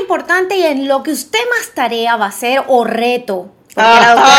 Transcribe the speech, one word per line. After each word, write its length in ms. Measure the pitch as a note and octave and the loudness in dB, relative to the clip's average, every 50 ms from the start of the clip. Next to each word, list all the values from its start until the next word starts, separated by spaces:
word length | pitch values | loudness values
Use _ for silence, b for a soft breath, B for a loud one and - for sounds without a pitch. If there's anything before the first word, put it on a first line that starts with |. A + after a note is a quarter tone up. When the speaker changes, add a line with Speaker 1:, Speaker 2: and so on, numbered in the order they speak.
Speaker 1:
importante 560 | G4 F#4+ F#4 D#4 - - E4+ F#4 F#4 F#4 G4+ | -4 -4 -4 -4 -2 -2 -2 0 0 -2 -2
y 60 | F#4+ F4 | 0 0
en 240 | D#4+ C#4+ C4+ C#4 C#4 | 0 0 -2 -2 -2
lo 140 | C4+ C4+ C4+ | -2 -2 -2
que 80 | D#4 | -4
usted 300 | D4+ - - - - A4 A#4+ A#4+ A#4+ A#4 | -6 -6 -6 -6 -4 -4 -4 -2 -4 -6
más 160 | A4+ - - | -6 -8 -6
tarea 420 | D#4+ C4 A3+ A#3 A#3 A3+ A#3 A#3 | -6 -4 -4 -4 -4 -2 -2 -2
va 100 | A3+ G#3+ G3 | -2 -2 -4
a 40 | G3 | -6
ser 300 | - A#3+ A#3+ C4 C#4 - - | -6 -4 -4 -2 -2 0 0
o 160 | C4+ A#3+ A3+ | 0 0 0
reto. 680 | A3+ - A3+ A#3 A#3+ B3 A#3+ B3 - G3 F#3 F#3 - - _ _ _ _ | 0 -2 -2 -2 -2 -2 -4 -4 -6 -8 -8 -8 -12 -18 _ _ _ _
Porque 160 | - A3 A3+ | 0 2 4
Speaker 2:
Ah, 100 | A#3 A#3 | 6 6
Speaker 1:
a 20 | |
la 140 | A#3 A#3+ A#3 | 6 6 4
doctora 220 | - - C4+ C#4 | 6 6 6 6